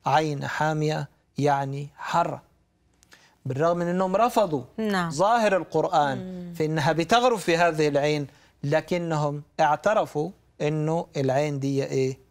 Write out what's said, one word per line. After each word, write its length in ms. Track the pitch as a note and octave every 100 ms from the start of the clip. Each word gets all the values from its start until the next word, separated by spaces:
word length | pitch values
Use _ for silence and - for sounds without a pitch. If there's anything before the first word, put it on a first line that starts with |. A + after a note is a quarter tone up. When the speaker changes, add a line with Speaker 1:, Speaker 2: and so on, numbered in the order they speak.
| -
Speaker 1:
عين 400 | D3 D#3 C#3 C3+
حامية، 640 | - D#3 D#3 D3+ D3+ D3 _ _ -
يعني 500 | C#3+ C#3 C#3 C#3 C#3+ -
حرة. 460 | - E3+ E3 C3+ - _ _ _ _ _ _ - _ _ C3
بالرغم 300 | C3 E3 F3
من 100 | F3
أنهم 300 | F3+ F#3+ G3
رفضوا 460 | A#3 A#3 G3 D3 B2 -
Speaker 2:
نعم. 340 | A3 F#3+ E3+
Speaker 1:
ظاهر 460 | D3 G3 A#3+ G#3 F#3+
القرآن 640 | D#3 D#3+ D#3 D#3+ C#3+ C3
Speaker 2:
مم. 360 | F#3 F3+ F3
Speaker 1:
في 100 | E3+
أنها 280 | D#3 D#3+ C#3+
بتغرب 460 | D#3+ E3 A#3 B3+ A3+
في 180 | F3 E3
هذه 320 | F3 D#3 D3+
العين، 380 | C#3+ D3 D3+ C#3 - _ _
لكنهم 800 | C#3+ D#3 D#3 F3+ E3+ D3+ D3 D3 - -
اعترفوا 680 | D3+ D3+ G3+ G#3+ D#3 D3 E3 - _ -
أنه 460 | D3+ D#3 D3+ E3 - D3+
العين 440 | C3+ C3 D3+ C#3+
دي 240 | C#3 C3+
إيه؟ 340 | C#3 C#3 C3 C3 _